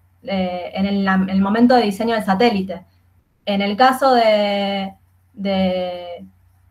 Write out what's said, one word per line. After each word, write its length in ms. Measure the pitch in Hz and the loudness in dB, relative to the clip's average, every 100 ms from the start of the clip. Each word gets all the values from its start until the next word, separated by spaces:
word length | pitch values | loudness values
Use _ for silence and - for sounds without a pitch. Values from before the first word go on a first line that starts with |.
| _ _ | _ _
eh, 500 | - 190 185 180 170 190 | -8 -4 -4 -6 -8 -4
en 100 | 196 | -2
el, 200 | 202 196 190 185 | -2 0 0 0
el 120 | 190 | 0
momento 340 | 196 226 240 247 | 0 4 6 6
de 60 | |
diseño 340 | 208 196 226 226 | 2 -2 -2 -2
del 80 | |
satélite. 640 | 190 190 240 196 185 170 - _ _ _ _ _ - | 0 2 2 0 -4 -10 -16 _ _ _ _ _ -6
En 160 | 202 | -4
el 140 | 202 208 | -2 2
caso 380 | 254 247 269 | 2 4 2
de, 800 | 247 220 208 202 202 196 196 190 - _ _ _ | 4 4 2 0 -2 -4 -4 -8 -12 _ _ _
de, 920 | - 196 190 185 185 180 180 175 170 190 _ _ _ _ | -8 -4 0 0 -2 -6 -10 -14 -16 -18 _ _ _ _